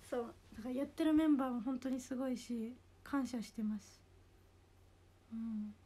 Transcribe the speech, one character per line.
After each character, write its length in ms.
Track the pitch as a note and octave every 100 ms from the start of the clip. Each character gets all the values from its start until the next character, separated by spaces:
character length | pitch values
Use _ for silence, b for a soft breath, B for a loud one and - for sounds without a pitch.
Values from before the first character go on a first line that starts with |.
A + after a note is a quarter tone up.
そ 160 | - B3+
う。 140 | A#3 - - -
だ 60 |
か 60 | A3+
ら、 60 | B3+
や 80 |
っ 40 | C#4+
て 180 | - D#4+
る 80 |
メ 120 | D#4 D#4
ン 120 | C#4+
バ 100 | C4
ー 40 |
も 100 | A#3+
本 180 | A3 B3+
当 100 | C4
に 120 | B3+
す 140 | - B3+
ご 120 | C4+
い 80 | B3
し、 400 | - A#3+ A3 B3+ - -
感 220 | - C#4+ B3
謝 160 | B3
し 100 | G#3
て 120 | -
ま 160 | G#3+ G#3+
す。 220 | - - - - - - - - - - - - - - -
う 40 | A3+
ん。 360 | A3+ A3 G#3 G#3